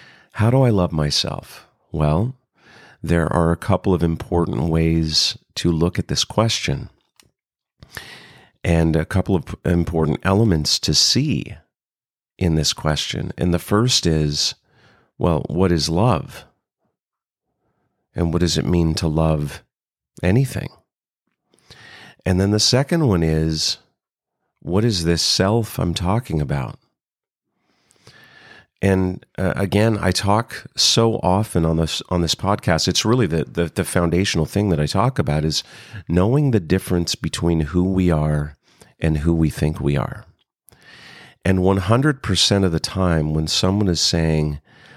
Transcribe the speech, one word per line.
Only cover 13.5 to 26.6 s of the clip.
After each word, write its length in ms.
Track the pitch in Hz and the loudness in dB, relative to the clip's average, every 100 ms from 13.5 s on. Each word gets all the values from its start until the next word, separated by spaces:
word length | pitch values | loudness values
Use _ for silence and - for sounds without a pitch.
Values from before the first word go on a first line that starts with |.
the 60 | 85 | -2
first 460 | - 104 123 - 87 | 0 0 2 0 2
is, 500 | 78 76 73 - - _ _ _ _ _ - | 2 0 -2 -4 -6 _ _ _ _ _ -4
well, 260 | 87 78 - | 0 0 -2
what 220 | 85 95 | 0 2
is 180 | 85 71 | 2 0
love? 560 | 82 120 90 - - - _ _ _ _ _ _ _ _ _ _ _ _ _ _ _ _ 85 | 0 2 0 -4 -16 -20 _ _ _ _ _ _ _ _ _ _ _ _ _ _ _ _ -4
And 140 | 85 | -2
what 80 | 82 | 0
does 180 | 85 78 | 0 0
it 60 | |
mean 300 | - 87 82 | 0 2 2
to 120 | 78 82 | 0 -2
love 560 | 78 80 78 73 - - _ _ _ _ - | 0 0 0 -4 -10 -18 _ _ _ _ -4
anything? 460 | 90 113 135 - - - _ _ _ _ _ _ _ _ _ - - - - - 92 | 0 2 0 -4 -10 -14 _ _ _ _ _ _ _ _ _ -20 -20 -20 -20 -6 0
And 140 | 92 | 2
then 100 | 98 | 2
the 80 | 104 | 2
second 480 | - 123 139 170 139 | 2 0 0 0 2
one 160 | 90 | 2
is, 560 | 80 78 80 78 - - _ _ _ _ _ _ _ _ | 2 2 0 -2 -4 -8 _ _ _ _ _ _ _ _
what 260 | - 92 | -4 0
is 200 | 117 95 | 0 0
this 180 | 82 85 | 0 0
self 560 | - - 95 117 107 - | 0 0 2 0 -2 -4
I'm 160 | 87 | -4
talking 460 | 82 87 113 - 80 | -2 -2 -2 -2 -4
about? 400 | 67 71 | -2 -4